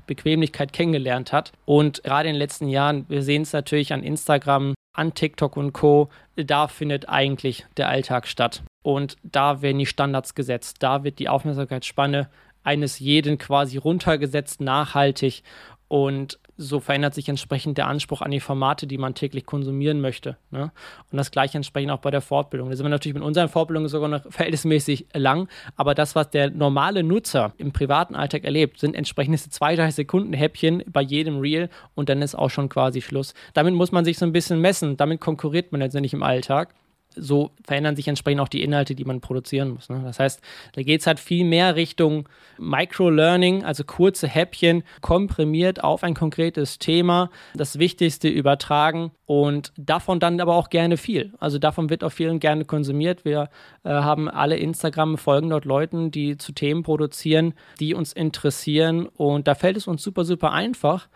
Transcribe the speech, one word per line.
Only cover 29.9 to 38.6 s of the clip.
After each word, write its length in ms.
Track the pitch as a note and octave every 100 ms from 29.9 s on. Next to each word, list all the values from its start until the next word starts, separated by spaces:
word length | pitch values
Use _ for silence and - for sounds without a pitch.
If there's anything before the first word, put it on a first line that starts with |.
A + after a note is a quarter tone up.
| D3+ C#3+ F#3 G3+
Häppchen 500 | C#3+ D3+ - D#3+ F3 -
bei 160 | D3
jedem 380 | C#3 C#3+ D#3+ C#3+
Reel 300 | C#3 D#3 E3+ - - -
und 120 | C#3+
dann 140 | C#3
ist 140 | C#3+ -
auch 140 | C3+
schon 200 | - C#3
quasi 320 | - C3 B2+
Schluss. 320 | - C#3 C#3 - - -
Damit 180 | D#3+
muss 180 | F3+ F3+
man 140 | F3+ E3
sich 140 | E3
so 60 | F3
ein 80 |
bisschen 280 | E3 - E3
messen. 340 | F3 F#3+ D3+ C3+
Damit 260 | D3 D#3+
konkurriert 500 | - D3+ D#3 D#3+ F3
man 100 | D3
letztendlich 320 | C3+ C#3 C#3
im 80 | C#3+
Alltag. 540 | C#3 B2+ - C#3+ E3 _ _ _ _ -
So 340 | C#3 C#3+ D3 - -
verändern 300 | C#3+ D3+ D3
sich 120 | C#3+
entsprechend 320 | C#3+ - C#3+
auch 80 | C#3
die 140 | D3